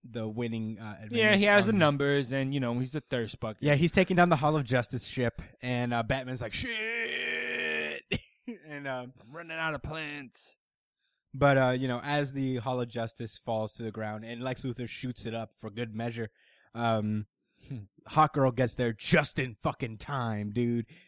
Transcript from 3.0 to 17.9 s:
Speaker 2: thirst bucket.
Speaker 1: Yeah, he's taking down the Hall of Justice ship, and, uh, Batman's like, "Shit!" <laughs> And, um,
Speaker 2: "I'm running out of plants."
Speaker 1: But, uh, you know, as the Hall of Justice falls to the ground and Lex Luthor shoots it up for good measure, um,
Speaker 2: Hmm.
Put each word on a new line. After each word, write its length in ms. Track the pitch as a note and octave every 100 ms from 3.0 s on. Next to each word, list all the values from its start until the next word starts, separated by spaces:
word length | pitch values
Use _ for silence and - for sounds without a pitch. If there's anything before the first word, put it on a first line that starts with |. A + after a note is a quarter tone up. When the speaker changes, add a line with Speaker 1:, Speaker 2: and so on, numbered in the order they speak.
Speaker 2:
thirst 380 | - B2+ A2 -
bucket. 220 | A2+ G#2+
Speaker 1:
Yeah, 120 | C#3+ C#3+
he's 160 | E3
taking 240 | - F#3 F3+
down 120 | F3
the 60 | D#3
Hall 200 | D3+ D#3
of 80 |
Justice 420 | B2 B2 A#2 B2+ -
ship, 340 | - A#2+ - - -
and, 340 | B2 B2 B2
uh, 80 | A#2+
Batman's 400 | A2+ C3+ B2+ B2+
like, 100 | A#2
"Shit!" 1500 | - A#3+ A3+ A3 A#3 A3+ - - A#3+ A#3+ - - - D3+ C#3+ _
<laughs> 100 | - - _ - G#3+ D#3
And, 200 | D3 C#3
um, 240 | B2+ B2+ B2+
Speaker 2:
"I'm 120 | G#2 D#3
running 200 | E3+ D#3+
out 160 | D#3+
of 80 | D3
plants." 760 | C#3+ D#3+ D3+ D3 C3+ - - _ _ _ _ _ _ _ _
Speaker 1:
But, 220 | C3+ C#3 C3+
uh, 140 | C3
you 180 | B2+ C3
know, 120 | A#2+
as 300 | C3+ D3 C#3
the 240 | C#3 C3+ B2+
Hall 240 | A2+ B2+
of 80 | A#2+
Justice 500 | A#2 A2+ - A#2 -
falls 340 | - A2 A2
to 80 | -
the 80 | A2+
ground 320 | G#2+ G#2+ G#2+
and 180 | A2+ A#2
Lex 200 | B2+ B2+
Luthor 240 | C3+ A#2+ A#2+
shoots 360 | - B2+ A#2+
it 80 | A#2
up 160 | A2+ A2 _
for 120 | A2+
good 240 | G#2 A#2+
measure, 360 | G#2+ A#2 A#2 A2 _ _ _ _
um, 520 | A2+ A#2 A2 G#2+ G#2+ G#2 _ _ _ -
Speaker 2:
Hmm. 100 | B2+ G2+